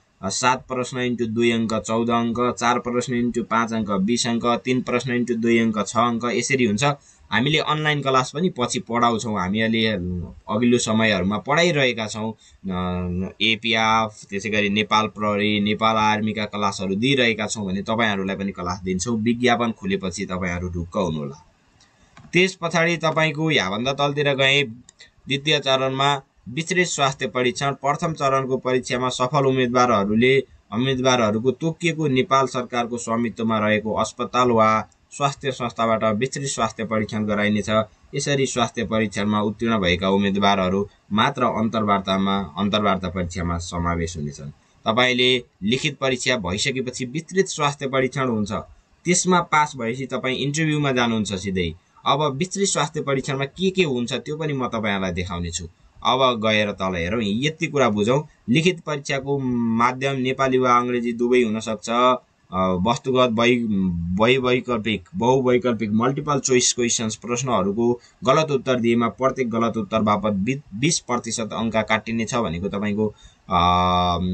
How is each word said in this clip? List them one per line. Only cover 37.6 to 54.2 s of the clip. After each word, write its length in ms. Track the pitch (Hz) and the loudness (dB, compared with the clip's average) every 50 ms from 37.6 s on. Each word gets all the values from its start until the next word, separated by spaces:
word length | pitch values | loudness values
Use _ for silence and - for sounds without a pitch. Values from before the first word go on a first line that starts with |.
| 101 113 110 110 110 - _ _ _ _ - | 0 0 0 0 0 -2 _ _ _ _ -8
यसरी 320 | 143 - 151 143 139 135 | -4 -2 0 0 0 0
स्वास्थ्य 380 | 127 - 123 117 113 - 120 113 | 0 0 -2 -2 -2 -2 -4 -4
परीक्षणमा 560 | 87 110 110 110 104 - 110 101 104 107 107 | -2 0 0 0 0 -2 -2 -2 0 0 0
उत्तीर्ण 380 | 104 107 104 - 117 113 113 110 | 0 -2 -2 -2 -2 0 0 2
भएका 320 | 92 87 90 87 95 95 | 2 2 2 2 2 2
उम्मेदवारहरू 800 | 98 98 101 98 95 98 101 101 101 98 92 92 95 98 101 - - _ _ - | 2 2 2 2 2 2 2 2 4 2 2 2 0 0 -2 -4 -8 _ _ -2
मात्र 300 | 101 107 117 143 139 127 | 0 2 2 2 2 0
अन्तर्वार्तामा, 1120 | 123 113 - 104 113 113 107 113 107 107 101 98 92 98 95 95 98 98 98 98 98 76 73 87 | 0 0 0 0 -2 0 0 0 0 2 0 0 0 0 0 0 0 0 0 -2 -4 -4 -4 -4
अन्तर्वार्ता 500 | 101 101 101 104 104 101 95 90 92 92 | -2 0 0 0 2 0 0 0 -2 -4
परीक्षामा 500 | 85 95 90 87 - 95 85 87 85 85 | -4 -4 -4 -4 -4 -4 -4 -2 -4 -4
समावेश 580 | - - 90 85 85 85 85 85 82 82 - | -6 -6 -6 -4 -2 -2 -2 -2 -4 -4 -6
हुनेछन्। 340 | 80 73 73 71 - 71 73 - _ _ _ _ _ - | -8 -8 -8 -8 -10 -14 -16 -16 _ _ _ _ _ -4
तपाईँले 580 | 113 110 120 127 123 123 123 127 127 127 120 123 - _ _ | 0 2 2 2 2 4 4 4 4 4 2 0 -6 _ _
लिखित 360 | 92 104 120 127 - 156 143 - | 0 0 0 0 0 -2 -2 -2
परीक्षा 380 | 135 131 131 123 - 131 127 | -2 0 0 0 0 -2 -2
भइसकेपछि 680 | 120 90 85 95 107 - 139 123 131 120 123 123 - 135 | 0 -2 -4 -4 -2 -2 -2 -2 -4 -6 -6 -6 -8 -8
विस्तृत 420 | 123 123 160 160 - 180 190 185 | -6 -6 -8 -8 -2 0 0 0
स्वास्थ्य 420 | - - - 151 139 143 - 143 127 | 0 -2 -2 -2 -2 -2 -4 -6 -2
परीक्षण 400 | 135 135 131 131 - 147 135 127 | 0 0 0 0 -2 -2 -2 -2
हुन्छ, 240 | 113 107 104 98 107 87 - - - - _ _ _ _ - | -2 -2 -2 -4 -4 -6 -8 -12 -18 -20 _ _ _ _ -2
त्यसमा 360 | 165 180 - - 175 180 175 | 0 0 2 2 2 2 2
पास 320 | 170 - - 151 151 147 - | 2 2 2 2 2 0 -2
भएपछि 300 | 131 113 113 120 135 135 | -4 -4 -4 -4 -4 -6
तपाईँ 300 | - 131 120 120 127 127 | -6 -6 -4 -2 -2 -2
इन्टरभ्यूमा 560 | 95 127 143 143 156 160 156 151 151 147 139 | -2 -2 -2 0 0 0 2 2 2 0 0
जानुहुन्छ 400 | 127 123 120 117 117 110 104 95 | 2 2 2 2 2 0 -2 -2
सिधै। 420 | 101 92 101 101 92 92 87 82 80 - _ _ _ - - | -4 -4 -4 -2 -2 0 -2 -2 -4 -8 _ _ _ -6 -2
अब 300 | 117 139 147 151 147 131 | 0 0 2 0 -2 -2
विस्तृत 320 | 135 180 185 - 196 202 196 | -2 -4 -4 -2 -2 -2 0
स्वास्थ्य 320 | - 160 143 143 - 147 | 0 0 -2 -2 -4 -6
परीक्षणमा 440 | 127 139 139 131 127 - 135 135 139 | -4 -2 -2 -2 -2 -4 -4 -4 -4
के 260 | 139 - - 185 190 | -6 -4 -2 -2 0
के 120 | 185 185 | 2 2
हुन्छ 300 | 180 151 131 120 120 113 | 0 0 0 -2 -2 -4
त्यो 240 | 131 113 | -4 -6